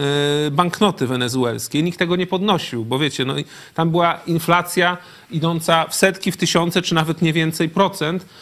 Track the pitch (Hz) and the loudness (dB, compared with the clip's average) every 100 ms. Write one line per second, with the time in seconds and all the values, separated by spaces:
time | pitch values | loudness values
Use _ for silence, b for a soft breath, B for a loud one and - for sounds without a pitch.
0 | 143 143 143 147 151 147 175 - 208 - | -2 0 2 0 0 2 0 2 2 2
1 | 127 127 123 131 120 113 - 143 170 170 | -2 0 0 0 0 -2 -4 -2 -2 -2
2 | 175 180 180 190 202 180 - 120 110 131 | -2 0 0 -2 0 0 0 -6 -4 -2
3 | 147 - 131 143 143 B B - 165 165 | -2 -2 -4 -4 -8 B B -2 0 2
4 | 170 165 - 165 165 175 170 - 175 175 | 2 0 -2 -2 2 2 2 0 0 0
5 | B B B 160 165 170 165 165 156 - | B B B -2 -2 0 2 2 2 2
6 | 190 185 - - 165 180 170 180 175 165 | 0 2 -4 -2 0 2 2 0 0 0
7 | 160 160 165 160 160 160 165 175 190 190 | 0 0 0 2 0 0 -2 2 0 0
8 | 156 185 - B | -2 -4 -8 B